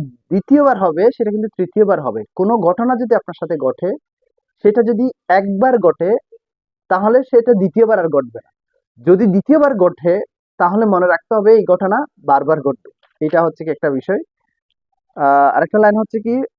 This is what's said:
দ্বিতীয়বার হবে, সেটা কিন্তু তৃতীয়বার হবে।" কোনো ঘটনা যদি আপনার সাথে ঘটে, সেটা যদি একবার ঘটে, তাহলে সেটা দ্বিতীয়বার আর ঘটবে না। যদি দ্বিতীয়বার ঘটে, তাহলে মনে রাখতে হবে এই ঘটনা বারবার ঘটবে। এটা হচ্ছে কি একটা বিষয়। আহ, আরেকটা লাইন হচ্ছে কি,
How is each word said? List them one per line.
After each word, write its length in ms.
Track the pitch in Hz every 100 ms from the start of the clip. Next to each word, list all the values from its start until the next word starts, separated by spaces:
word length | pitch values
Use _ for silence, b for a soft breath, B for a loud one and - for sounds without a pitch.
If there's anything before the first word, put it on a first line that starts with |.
দ্বিতীয়বার 760 | 143 - _ 185 - 285 285 220
হবে, 280 | 190 156 220 -
সেটা 140 | 214
কিন্তু 160 | 208 214 -
তৃতীয়বার 440 | 180 - 202 180
হবে।" 220 | 135 110 107 -
কোনো 220 | 190 233
ঘটনা 380 | 170 180 233 247
যদি 200 | 240 226
আপনার 180 | - 165
সাথে 180 | 160 160
ঘটে, 340 | 131 - 175 285 _ _ _ _ _ _
সেটা 200 | 208 214
যদি 300 | 226 220 254 - -
একবার 500 | 185 202 196 254 254
ঘটে, 400 | 170 151 180 240 - - _ _ _ _ _
তাহলে 340 | 185 208 247
সেটা 300 | 269 240 233
দ্বিতীয়বার 460 | 220 185 220 220 214
আর 80 | 165
ঘটবে 320 | 143 127 110 -
না। 60 | _ _ _ _ _ 123
যদি 200 | 180 214
দ্বিতীয়বার 500 | 185 - 302 285 233
ঘটে, 460 | 180 - 170 185 - _ _ -
তাহলে 280 | 175 202 220
মনে 220 | 185 180
রাখতে 280 | 170 - 220
হবে 180 | 208
এই 120 | 220 180
ঘটনা 360 | 180 190 220 302 _ 143
বারবার 360 | 139 139 156
ঘটবে। 280 | 139 131 - _ _ _ 156
এটা 180 | 165
হচ্ছে 200 | 165 165
কি 80 | 160
একটা 180 | 147 156
বিষয়। 300 | 135 - 208 339 _ _ _ _ _ _ _ _ -
আহ, 340 | 143 139 139 127
আরেকটা 240 | 160 214
লাইন 180 | 214 208
হচ্ছে 220 | 214 220
কি, 220 | 214 247 269